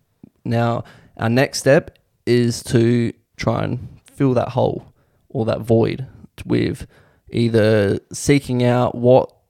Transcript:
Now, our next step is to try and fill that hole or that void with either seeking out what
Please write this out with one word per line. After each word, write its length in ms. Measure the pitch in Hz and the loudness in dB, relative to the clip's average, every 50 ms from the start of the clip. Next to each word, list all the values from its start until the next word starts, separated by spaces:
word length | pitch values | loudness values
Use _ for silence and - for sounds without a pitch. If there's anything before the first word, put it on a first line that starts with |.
| _ _ _ _ - - _ _ - | _ _ _ _ -20 -20 _ _ -8
Now, 400 | 120 117 117 117 117 117 - - - - - _ _ _ - | -4 -2 0 0 0 -2 -4 -6 -10 -16 -20 _ _ _ -6
our 100 | - 113 | -4 0
next 300 | 117 127 139 - - - | 0 0 0 0 -2 -2
step 400 | - 135 139 170 - - - _ _ _ _ _ _ | 2 4 4 4 2 -2 -8 _ _ _ _ _ _
is 380 | - 120 123 120 120 117 - - | 0 2 2 2 0 -2 -4 -4
to 480 | - - 117 113 117 120 120 117 - - _ _ _ _ | -2 0 2 2 2 2 0 0 -4 -6 _ _ _ _
try 260 | - - 113 113 - 107 | -8 -4 -4 -2 -2 -4
and 360 | 101 120 127 98 - - - _ _ | -4 -6 -8 -10 -14 -18 -20 _ _
fill 220 | _ - 143 135 123 | _ -2 -2 0 0
that 140 | 117 - - | 0 -2 -2
hole 440 | 117 123 117 - - - - - _ _ _ _ _ _ _ _ | -2 -2 -2 -2 -2 -6 -10 -16 _ _ _ _ _ _ _ _
or 160 | - 131 110 | -8 -6 -4
that 160 | 110 110 - | -2 -4 -4
void 460 | 110 110 226 - 110 101 87 - 131 - - - - - _ - - | 0 2 2 2 2 0 -2 -6 -10 -14 -18 -20 -20 -20 _ -2 0
with 400 | - 120 117 113 - - - - - _ _ _ _ _ _ _ - | 0 2 0 0 -2 -4 -8 -12 -18 _ _ _ _ _ _ _ -8
either 680 | - - 117 117 113 113 104 110 110 107 101 95 90 - - _ - | -4 -2 -2 0 2 2 2 4 2 2 2 0 -2 -4 -8 _ -14
seeking 520 | - - - 143 139 - - 127 123 123 | -4 0 2 2 2 0 -2 -2 0 0
out 300 | 120 120 123 123 - - | 0 2 0 0 -2 -2
what 360 | 120 120 123 127 131 - - _ _ _ | 0 2 4 4 4 4 0 _ _ _